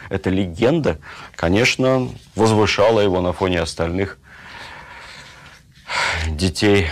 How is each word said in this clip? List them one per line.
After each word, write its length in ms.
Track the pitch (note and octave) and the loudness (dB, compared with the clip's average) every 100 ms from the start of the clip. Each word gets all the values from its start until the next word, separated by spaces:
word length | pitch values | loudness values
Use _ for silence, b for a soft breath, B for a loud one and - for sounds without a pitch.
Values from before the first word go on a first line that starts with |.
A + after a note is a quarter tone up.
| B | B
эта 200 | G2 F#2+ | -4 -2
легенда, 680 | F#2+ F#2 E2+ A2+ E3 G#2+ D#2+ B B B | -2 -2 0 2 2 0 -4 B B B
конечно, 760 | - E2+ G2 B2+ - C3 C3 B2 - - - | -4 0 2 2 2 2 2 -2 -8 -10 0
возвышала 640 | A2 G#2+ G2+ - G#2 A2+ | 4 4 2 4 4 6
его 200 | G2+ F2+ | 4 2
на 120 | F2+ | 0
фоне 280 | E2+ F#2+ F2 | 0 0 0
остальных 580 | D#2+ - E2 F2+ G2 - B B B B B B B B B B B B B B B - B B B E2 D#2+ | -2 -4 -4 -2 -4 -6 B B B B B B B B B B B B B B B -20 B B B -2 -4
детей 580 | D2+ F#2 - G#2 G2+ E2 | -2 -2 0 4 4 2